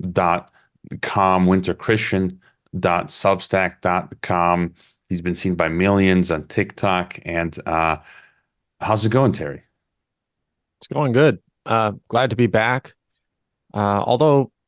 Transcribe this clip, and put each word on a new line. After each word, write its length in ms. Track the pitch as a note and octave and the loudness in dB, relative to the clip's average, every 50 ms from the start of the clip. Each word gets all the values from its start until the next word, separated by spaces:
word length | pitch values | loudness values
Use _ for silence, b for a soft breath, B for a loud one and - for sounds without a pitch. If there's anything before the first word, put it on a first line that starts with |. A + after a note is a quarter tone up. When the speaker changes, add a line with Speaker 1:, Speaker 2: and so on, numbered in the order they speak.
| - F#2 | -8 -4
Speaker 1:
dot 400 | F2 G2 F#2 E2+ E2+ F2+ - _ b b b b b _ - - - A2 | -2 0 0 0 0 -2 -4 _ b b b b b _ -18 -16 -12 -10
com, 460 | - - - G2+ F#2+ F#2+ F#2 F#2 F#2 | -8 -4 0 2 2 2 4 4 4
winterchristian 920 | F2+ F#2 F#2+ F2+ F2+ E2+ - - - A2 A2 A2+ - - F#2+ F#2 F2+ F#2 b b b b b b _ - F#2 | 4 4 2 0 -2 -6 -4 0 0 0 0 0 -2 -2 -2 -2 -2 -6 b b b b b b _ -10 -2
dot 280 | F2+ F#2 E2+ F2 F2 | -2 0 0 0 -2
substack 760 | - - - - G2 G2 F#2 - - - F#2+ F#2 F2+ - _ | -4 -4 0 2 2 0 0 -2 -2 -2 0 0 -2 -4 _
dot 320 | - F2+ F2+ F#2 - - - - | -2 -2 0 -2 -2 -6 -14 -12
com. 540 | - - F#2 F2 F2 F2 F2 F2+ F2 E2+ E2+ b b b b b _ - | -6 -2 0 2 2 2 2 2 0 -4 -6 b b b b b _ -8
He's 140 | F2+ F2 | -6 -4
been 140 | E2 F2+ F2 | -4 -4 -4
seen 180 | - - F#2+ F2+ | -4 -2 -2 0
by 140 | E2 E2+ D#2+ | 0 0 0
millions 600 | D#2+ F2 F#2+ G2 G2+ G2 F#2+ F#2+ F#2 F#2 F2 D#2+ | 0 0 2 2 4 4 4 4 4 2 2 0
on 180 | E2 D#2 D#2 - | -2 -4 -6 -6
TikTok. 720 | - - G2 - - - - G2 F#2 F2+ F2+ - - - - | -4 -4 -4 -4 -4 -4 -2 -2 0 -2 -2 -6 -10 -14 -10
And, 320 | E2 E2+ E2 E2+ E2 - - - | -8 -6 -4 -4 -6 -6 -10 -8
uh, 340 | - D#2+ D#2+ E2 D#2+ D#2 D2+ b b b b b b b b b b b _ _ _ _ - | -4 -2 -2 0 0 -2 -4 b b b b b b b b b b b _ _ _ _ -10
how's 260 | G2+ G2 A2 A2 A2 | -4 -2 -2 0 0
it 40 | A2 | 0
going, 220 | A2 C3 C#3 - | 2 2 2 2
Terry? 300 | - - D#2 C#2+ C#2 D2 _ _ _ _ _ _ _ _ _ _ _ _ _ _ _ _ _ _ _ _ _ _ _ - | 0 -2 -6 -10 -10 -12 _ _ _ _ _ _ _ _ _ _ _ _ _ _ _ _ _ _ _ _ _ _ _ -18
Speaker 2:
It's 80 | - - | -14 -8
going 240 | - C#3+ D3 C3 | -4 -2 0 2
good. 260 | A2+ B2+ D3+ D#3 G#2+ - _ _ _ _ - | 4 4 4 4 4 0 _ _ _ _ -6
Uh, 280 | - A2+ A2+ A2 G#2+ G2+ - _ - | -2 0 2 2 0 -2 -6 _ -4
glad 220 | - A#2 C3 A#2+ | -2 0 0 0
to 60 | A2 | 0
be 120 | A2 A#2+ A2+ | 0 0 2
back. 440 | - A2 A2 A#2 B2+ C3 - - _ _ _ _ _ _ _ _ _ _ _ _ _ _ _ _ | 2 2 2 2 0 -2 -6 -10 _ _ _ _ _ _ _ _ _ _ _ _ _ _ _ _
Uh, 300 | - G#2 G#2 G2+ G2+ G2+ - | -6 -2 0 0 2 0 2
although 460 | A#2 A#2+ B2 D3+ D#3 C#3+ C#3 C3 - _ _ _ | 0 2 2 4 4 4 2 2 0 _ _ _